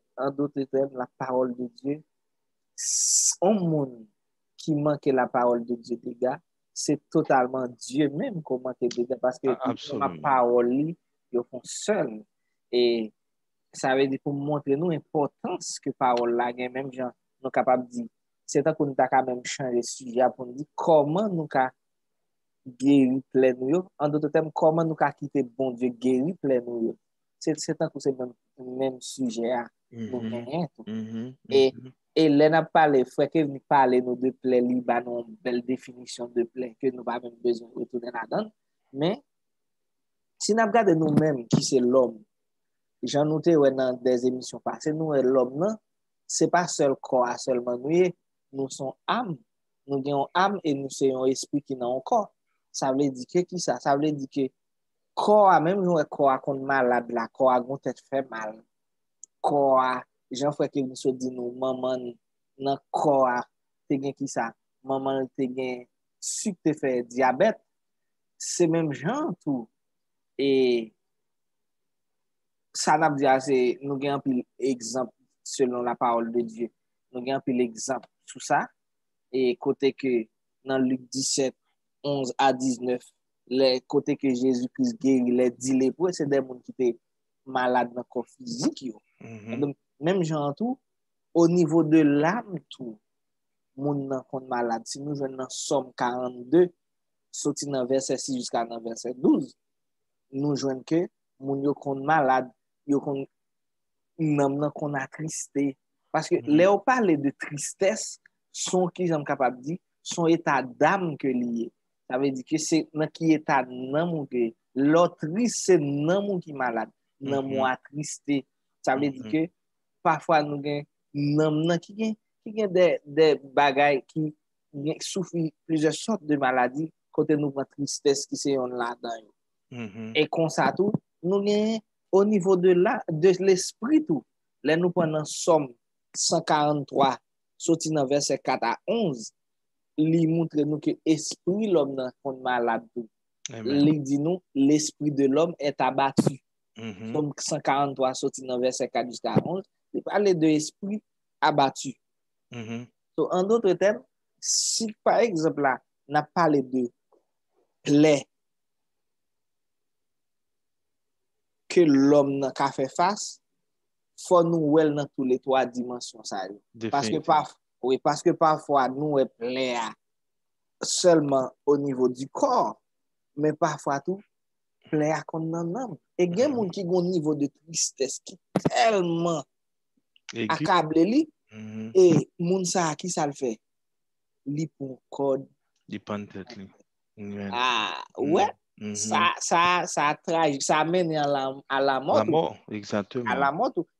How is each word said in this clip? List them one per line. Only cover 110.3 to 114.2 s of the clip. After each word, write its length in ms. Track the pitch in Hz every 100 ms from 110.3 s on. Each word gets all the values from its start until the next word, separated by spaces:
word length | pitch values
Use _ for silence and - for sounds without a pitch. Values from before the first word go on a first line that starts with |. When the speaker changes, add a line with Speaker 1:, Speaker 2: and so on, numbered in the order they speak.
Speaker 1:
eta 320 | 165 165 143
dam 540 | 131 120 147 196 175 139
ke 180 | 139
li 160 | 123 120 117
ye. 40 | 117 - _ _ -
Sa 80 | 127
vle 140 | 139
di 80 | 131
ke 140 | - 156
se 300 | - 160 160 151
nan 140 | 156
ki 220 | - 160 156
eta 220 | 156 139 127
nan 400 | 127 131 147 175
moun 180 | 160